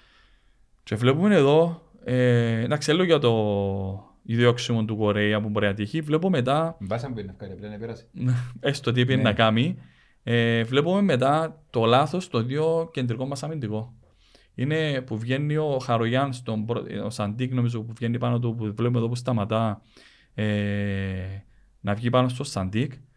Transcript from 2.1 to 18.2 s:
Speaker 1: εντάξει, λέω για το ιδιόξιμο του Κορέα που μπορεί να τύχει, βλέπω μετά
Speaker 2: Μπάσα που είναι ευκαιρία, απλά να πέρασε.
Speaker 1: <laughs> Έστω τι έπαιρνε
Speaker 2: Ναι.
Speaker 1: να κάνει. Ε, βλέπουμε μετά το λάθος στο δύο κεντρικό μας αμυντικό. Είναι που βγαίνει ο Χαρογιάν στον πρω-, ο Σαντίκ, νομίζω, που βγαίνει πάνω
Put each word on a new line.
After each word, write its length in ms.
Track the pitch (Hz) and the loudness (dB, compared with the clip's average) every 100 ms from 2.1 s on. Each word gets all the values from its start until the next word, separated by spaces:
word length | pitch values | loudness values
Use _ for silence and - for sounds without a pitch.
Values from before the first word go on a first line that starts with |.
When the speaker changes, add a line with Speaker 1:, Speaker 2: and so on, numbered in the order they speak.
| 127 123 120 117 113 | 2 4 4 2 0
Speaker 1:
εντάξει, 320 | 123 147 147 | -2 -2 0
λέω 120 | 160 | 2
για 140 | 185 151 | 4 4
το 140 | 123 113 107 101 98 98 95 98 - _ | 4 2 2 0 0 -2 -4 -8 -12 _
ιδιόξιμο 640 | - 117 120 120 - 117 | -4 4 4 4 0 0
του 120 | 110 107 | 0 0
Κορέα 440 | 104 104 104 107 | 2 2 2 2
που 80 | 107 | 0
μπορεί 180 | 104 101 | 0 0
να 80 | |
τύχει, 260 | 101 104 160 | 0 -4 -4
βλέπω 300 | 151 156 190 | 0 0 2
μετά 460 | 165 120 147 165 - | 0 2 0 0 -6
Speaker 2:
Μπάσα 320 | 95 113 139 | -6 -6 -6
που 60 | 113 | -8
είναι 120 | 95 | -10
ευκαιρία, 240 | 92 98 | -12 -14
απλά 140 | 95 104 | -12 -12
να 100 | 104 | -10
πέρασε. 280 | 117 113 - - 127 123 | -10 -12 -14 -4 -2 0
Speaker 1:
<laughs> 240 | - - | -4 -6
Έστω 320 | 139 139 - | -4 -2 -2
τι 80 | 123 | 0
έπαιρνε 220 | 123 127 | 2 4
Speaker 2:
Ναι. 60 | 117 | 2
Speaker 1:
να 60 | |
κάνει. 420 | 107 113 110 151 190 - _ _ _ | 4 4 4 0 -2 -12 _ _ _
Ε, 400 | - 117 117 117 | -2 0 2 0
βλέπουμε 360 | 113 135 160 190 | 0 0 2 2
μετά 600 | 202 127 131 156 160 - _ | 2 2 2 2 0 -8 _
το 140 | 117 | 0
λάθος 400 | 113 127 151 180 | 4 4 4 -2
στο 180 | 180 120 | -4 -4
δύο 480 | 117 143 160 165 165 | -2 0 0 0 -2
κεντρικό 340 | 135 123 113 135 | -4 -4 -4 -6
μας 160 | 139 | -6
αμυντικό. 520 | 151 160 110 107 120 - _ _ _ _ _ | -8 -6 -6 -6 -8 -14 _ _ _ _ _
Είναι 460 | - 131 156 156 139 | -6 -2 0 -2 -4
που 180 | 127 110 | -4 -6
βγαίνει 380 | 117 131 147 151 | -2 -2 -2 -2
ο 220 | 156 135 | 0 -2
Χαρογιάν 500 | 127 120 113 127 139 | 0 0 2 0 0
στον 320 | 123 - 110 | -4 -6 -4
πρω-, 200 | 107 117 - 104 | -4 -4 -6 -8
ο 60 | 107 | -8
Σαντίκ, 420 | 113 104 113 127 | -4 -4 -4 -4
νομίζω, 280 | 127 120 117 | 0 0 -2
που 100 | 113 | -8
βγαίνει 240 | 110 117 | -6 -4
πάνω 200 | 117 | -2